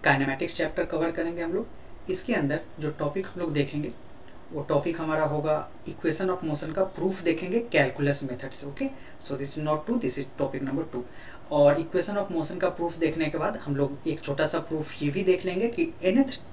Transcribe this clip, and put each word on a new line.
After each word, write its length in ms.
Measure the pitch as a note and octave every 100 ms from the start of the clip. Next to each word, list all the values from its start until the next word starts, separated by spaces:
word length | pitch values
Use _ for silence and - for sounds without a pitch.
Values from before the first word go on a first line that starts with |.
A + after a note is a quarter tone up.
kinematics 480 | D#3 C3+ C#3+ C3+ E3+
चैप्टर 320 | - D#3 -
कवर 260 | E3+ D#3 E3
करेंगे 320 | E3 E3+ E3+
हम 100 | E3
लोग। 580 | F#3+ A#3+ - - - -
इसके 240 | F#3 -
अंदर 260 | G#3 C#3 C#3+ - -
जो 100 | D3 -
टॉपिक 280 | D3 F#3+ F#3+
हम 140 | F3+
लोग 120 | E3
देखेंगे 380 | D3 C#3+ D3 D3 - - - - - -
वो 100 | D3+ C#3
टॉपिक 320 | C#3+ E3 E3
हमारा 240 | D#3 D#3
होगा 320 | D3+ D3+ D3+ D3+ - - -
equation 420 | - E3 D3+ F#3+
of 140 | F#3
motion 300 | D#3+ D3 D#3
का 100 | D#3 F#3+ -
प्रूफ 240 | F#3 F#3+
देखेंगे 380 | F3 D#3+ F3+ A3+ A#3
कैलकुलस 500 | D#3 C3+ C#3 C#3+ C#3 C3+
मेथड 200 | B2 C#3
से। 160 | - C#3+
ओके, 220 | C#3+ C4+ - - -
so 160 | - C3+
this 120 | C#3
is 140 | D#3 D3+
not 180 | D3+ -
two, 120 | A#3+
this 120 | C3+ C#3+
is 100 | C3+ -
topic 240 | C#3 C#3
number 200 | C3+ C#3+ D#3+
two। 80 | B2 - - - - -
और 280 | D3 C#3+ D3+
equation 400 | D#3 F3+ E3+ G3+
of 100 | F#3+
motion 280 | E3+ D3+ F3+
का 80 | F3
प्रूफ 260 | - E3+ E3
देखने 300 | D#3+ D#3+ D#3
के 80 | D#3
बाद 180 | F3+ G#3+
हम 200 | - C#3
लोग 320 | C#3 C#3+ D#3+
एक 120 | C#3+
छोटा 260 | - C#3 D3+
सा 120 | -
प्रूफ 400 | - D#3 D3+ -
ये 80 | C#3+
भी 140 | F#3
देख 200 | F#3 F3+
लेंगे 240 | F#3 F3+ A#3
कि 240 | - - - F#3
nth 260 | A#3 C4+ - -